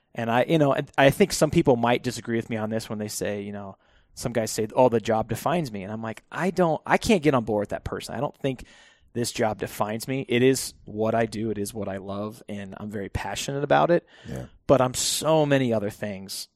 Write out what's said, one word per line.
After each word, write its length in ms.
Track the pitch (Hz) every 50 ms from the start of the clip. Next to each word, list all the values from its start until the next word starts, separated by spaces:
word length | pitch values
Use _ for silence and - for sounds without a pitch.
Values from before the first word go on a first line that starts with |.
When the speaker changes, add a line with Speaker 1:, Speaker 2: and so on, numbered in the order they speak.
| _ _ -
Speaker 1:
And 140 | - 117 117
I, 160 | 117 123 127
you 120 | - 165 160
know, 160 | 143 139 135
I, 80 | - 143 - -
I 140 | - 139 139
think 240 | 135 - 202 - -
some 160 | - 165 156
people 260 | - 170 - 147 123
might 280 | 117 117 120 123 - -
disagree 320 | 123 117 120 - 120 117
with 120 | 117 110
me 80 | - 117
on 140 | 110 110 107
this 180 | 110 110 -
when 120 | - 110 104
they 80 | 104
say, 340 | 104 - - 90 101 104 104
you 100 | 101 101
know, 260 | 101 101 101 98 - _ _ _ _ _ _ _ _
some 180 | - - 127
guys 200 | 113 120 110 107
say, 160 | - - 107 110 -
"Oh, 120 | 131 127
the 140 | 120 117 113
job 260 | 101 113 110 110 110
defines 440 | - 117 - - 135 160 175 156 120
me." 100 | 107 98
And 100 | 92 101
I'm 120 | 110 113 113
like, 180 | 113 107 - _ -
"I 200 | - 135 165 190
don't, 280 | 175 180 180 165 151 - -
I 120 | - 151
can't 260 | - - - 220 175 135
get 100 | 151 139
on 120 | 123 110
board 160 | 110 107 104 101
with 60 | -
that 140 | 87 - -
person. 300 | - - 107 - - -
I 60 | 110
don't 180 | 139 - -
think 260 | - - 139 127 - - - - - - _ _ _ _ _ -
this 180 | 117 120 -
job 260 | - - 117 110 104
defines 500 | 101 - - - - 107 104 110 113 -
me. 160 | 135 131 135 - -
It 140 | 117 120 127
is 320 | 131 135 127 - - - _ -
what 300 | - 104 107 110 113 113
I 100 | 117 117
do. 240 | 107 110 104 113 113
It 80 | 101
is 160 | 101 101 101 120
what 140 | 107 98 98
I 80 | 95
love. 460 | 98 92 98 98 101 104 107 117 123 -
And 280 | - 104 101 101 95 98
I'm 140 | - 104 107
very 180 | 104 104 98 98
passionate 540 | - - - 98 101 - - - 139 139 143
about 260 | 139 147 143 151 160
it." 160 | 175 165 _ _ - - - -
Speaker 2:
Yeah. 160 | - 131 127 - _ _ _
Speaker 1:
But 140 | - 143 127
I'm 120 | 127 127 123
so 540 | - - - - - 156 151 160 156 147
many 260 | 143 139 135 131 120 113
other 160 | 107 101 107
things 580 | - - 107 104 98 95 98 92 - - - _ _